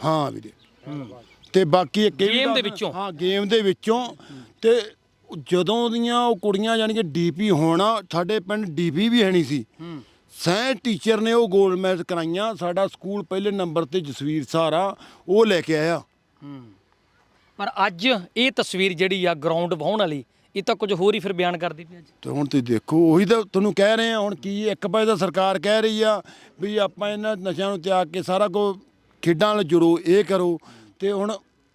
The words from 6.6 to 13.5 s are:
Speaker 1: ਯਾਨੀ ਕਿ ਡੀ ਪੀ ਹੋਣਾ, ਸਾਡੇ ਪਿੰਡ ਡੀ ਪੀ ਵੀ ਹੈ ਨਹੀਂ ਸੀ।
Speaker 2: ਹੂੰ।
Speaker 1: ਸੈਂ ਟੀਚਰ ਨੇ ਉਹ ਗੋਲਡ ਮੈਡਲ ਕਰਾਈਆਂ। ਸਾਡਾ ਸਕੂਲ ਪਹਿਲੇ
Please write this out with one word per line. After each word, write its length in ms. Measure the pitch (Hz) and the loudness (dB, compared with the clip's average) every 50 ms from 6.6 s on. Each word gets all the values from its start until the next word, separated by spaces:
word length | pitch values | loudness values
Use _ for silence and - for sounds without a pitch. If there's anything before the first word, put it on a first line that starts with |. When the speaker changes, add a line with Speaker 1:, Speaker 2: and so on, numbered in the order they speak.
| 214 226 226 226 | 0 0 0 0
Speaker 1:
ਯਾਨੀ 160 | 220 220 220 | 0 0 0
ਕਿ 100 | 226 214 | -2 -4
ਡੀ 280 | 160 135 170 170 175 | -2 -2 -2 0 0
ਪੀ 180 | 147 165 214 214 | 0 0 0 2
ਹੋਣਾ, 520 | 180 147 160 160 165 170 196 220 226 214 185 - | 2 4 4 2 2 2 2 2 0 -2 -4 -4
ਸਾਡੇ 280 | - 165 175 170 214 214 | -2 -2 -2 0 -2 -4
ਪਿੰਡ 260 | 180 190 208 214 214 | -2 -4 -4 -4 -4
ਡੀ 260 | 180 147 151 175 170 | -4 -4 -2 -2 -2
ਪੀ 180 | 135 165 214 233 | 0 0 0 2
ਵੀ 140 | 233 240 208 | 4 4 4
ਹੈ 80 | 190 | 4
ਨਹੀਂ 120 | 185 175 156 | 4 2 2
ਸੀ। 220 | 123 151 135 107 - _ - | 0 -2 -4 -6 -8 _ -16
Speaker 2:
ਹੂੰ। 220 | 160 170 165 143 117 - _ _ _ _ - - | -16 -14 -14 -16 -18 -20 _ _ _ _ -16 -4
Speaker 1:
ਸੈਂ 360 | - 165 180 208 247 262 262 | -2 0 0 0 0 -2 -4
ਟੀਚਰ 460 | - - 247 214 156 - 220 220 214 | -2 -2 -4 -4 0 0 0 0 2
ਨੇ 120 | 220 226 233 | 2 2 2
ਉਹ 160 | 240 233 196 | 2 2 4
ਗੋਲਡ 300 | 180 196 196 190 185 185 | 4 4 4 4 2 0
ਮੈਡਲ 240 | 190 185 190 170 180 | 0 0 -2 -2 -4
ਕਰਾਈਆਂ। 520 | - 180 170 160 165 170 190 214 226 220 | -4 -4 -4 -2 -2 -4 -4 -4 -4 -6
ਸਾਡਾ 320 | - 180 175 175 185 196 180 | -4 -6 -4 -2 -2 -2 -2
ਸਕੂਲ 360 | - - - 185 202 202 180 | -4 -8 -10 -8 -8 -8 -6
ਪਹਿਲੇ 280 | - 185 196 202 208 | -6 -6 -4 -2 -2